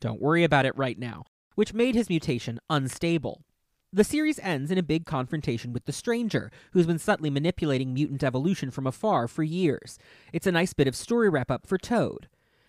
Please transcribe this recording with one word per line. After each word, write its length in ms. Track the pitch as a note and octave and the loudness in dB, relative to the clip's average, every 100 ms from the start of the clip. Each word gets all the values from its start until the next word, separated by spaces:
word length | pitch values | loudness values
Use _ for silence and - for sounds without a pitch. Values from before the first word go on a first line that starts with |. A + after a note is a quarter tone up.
don't 220 | A2+ A2 | -6 -2
worry 220 | C#3+ E3+ | 2 4
about 200 | E3 C#3+ | 6 4
it 100 | C3 C3 | 2 0
right 200 | C3 G#2 | -4 -4
now, 280 | A#2+ F2 - _ _ - | -8 -10 -16 _ _ -2
which 180 | G#3+ | 0
made 200 | G#3+ B3 | 2 2
his 140 | A#3 A3 | 2 2
mutation 500 | D#3+ - A#2+ - A#2 - | 0 0 -4 -4 -10 -2
unstable. 720 | D3+ C3 - E3+ E3 B2+ - _ _ _ _ _ | 0 0 -2 0 0 -2 -10 _ _ _ _ _
The 120 | F#3 | 0
series 340 | G#3 D4 D#4 D4 | 2 2 0 -2
ends 320 | G3 C#3+ D3 | -2 -4 -2
in 80 | F#3 | -2
a 60 | |
big 200 | D3+ D#3+ | 0 -2
confrontation 680 | E3 C#3+ B2+ D#3 D3 A#2 B2 | -2 -4 -2 -4 -4 -4 -6
with 120 | A#2 | -8
the 80 | - | -8
Stranger, 600 | - - A#3 A3+ C3 A2 - - | -8 -4 -2 -2 -2 -4 -18 -2
who's 160 | F3+ E3 | 2 2
been 140 | E3 | 2
subtly 280 | - G3 D3+ | 0 0 0
manipulating 640 | C#3 E3 - D#3 C3 C3 | 0 0 0 0 0 0
mutant 300 | B2+ D3+ C3+ | -2 -2 0
evolution 480 | C#3 B2+ D#3+ F#3 C3+ | 0 0 0 0 -4
from 160 | C3 C3 | -4 -4
afar 400 | - A3 D#3 A#2+ | -2 0 0 0
for 160 | - | -2
years. 560 | D#3 F3 E3+ A#2 - - - - - | -2 2 2 0 -6 -20 -20 -20 -8
It's 140 | E3 G3 | -2 2
a 60 | |
nice 200 | E3+ F3 | 2 2
bit 140 | - C3+ | 2 2
of 80 | |
story 340 | A#2+ - A#3 G#3+ | 0 -2 2 4
wrap-up 380 | D3 B2 D#3 - | 2 0 -4 -2
for 100 | F#3+ | -4
Toad. 520 | - A3+ B2+ - - _ _ _ | 0 0 0 -4 -16 _ _ _